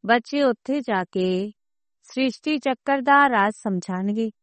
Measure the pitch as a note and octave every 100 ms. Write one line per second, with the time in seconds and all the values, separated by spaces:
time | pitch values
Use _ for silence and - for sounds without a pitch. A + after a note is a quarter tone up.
0 | G3 A#3+ - C#4+ C#4 A#3 - C#4+ B3+ G3
1 | F3+ F#3+ F#3 F#3 G#3 - _ _ _ _
2 | _ - C4 - - D4+ C#4 B3+ - C#4
3 | B3+ C#4+ C#4+ A#3 G3+ G#3 A3 F#3 - F#3
4 | G3 G#3 A3+ -